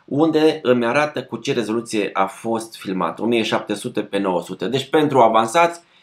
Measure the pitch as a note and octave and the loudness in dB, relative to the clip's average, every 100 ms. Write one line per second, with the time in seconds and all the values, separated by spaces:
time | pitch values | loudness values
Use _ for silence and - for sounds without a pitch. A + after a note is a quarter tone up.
0 | - C#3 D#3+ D3+ D#3 D3+ A#2+ B2 A#2 C3+ | -6 0 2 4 4 4 2 2 2 0
1 | D3 C3 B2 A#2 - B2 G#2 A2+ A#2 A2 | 0 -4 -8 -6 -4 -2 -2 -4 -2 -2
2 | F#2+ - G2 - A#2 A2+ - - - F#2 | -2 -2 -2 -4 -6 -6 -6 -12 -6 -4
3 | E2+ E2+ A2+ A#2 G#2+ A2+ - G#2 - - | -4 -2 0 0 0 -2 -2 -6 -6 -6
4 | G#2 G2 G2 F2 E2+ F#2 F#2 B2+ - D#3 | -4 -2 0 -2 -4 -6 -4 -4 0 0
5 | D3 B2 A2 A2 A#2 E3+ E3+ - _ _ | 4 4 4 4 2 2 2 0 _ _